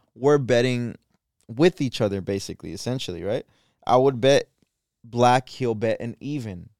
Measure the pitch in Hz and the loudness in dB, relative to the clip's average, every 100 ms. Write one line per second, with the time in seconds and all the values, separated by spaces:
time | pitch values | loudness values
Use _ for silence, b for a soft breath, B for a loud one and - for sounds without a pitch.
0 | _ 110 135 147 127 120 127 123 120 - | _ -2 2 4 4 2 2 0 -6 -12
1 | _ _ _ _ - 113 175 - 135 - | _ _ _ _ -10 2 2 2 -4 -2
2 | 107 98 90 98 - - - 82 - 127 | -2 -2 -4 -6 -6 -14 -12 -10 -8 -8
3 | - 85 90 120 - _ _ _ - 123 | -8 -8 -6 -6 -8 _ _ _ 0 4
4 | 139 123 131 139 - _ _ _ _ _ | 4 2 2 2 0 _ _ _ _ _
5 | 117 120 120 127 - - 123 107 113 - | -8 2 4 4 0 -6 -4 -2 -2 -4
6 | 120 - 135 147 113 90 - _ | -6 -10 -8 -8 -8 -12 -16 _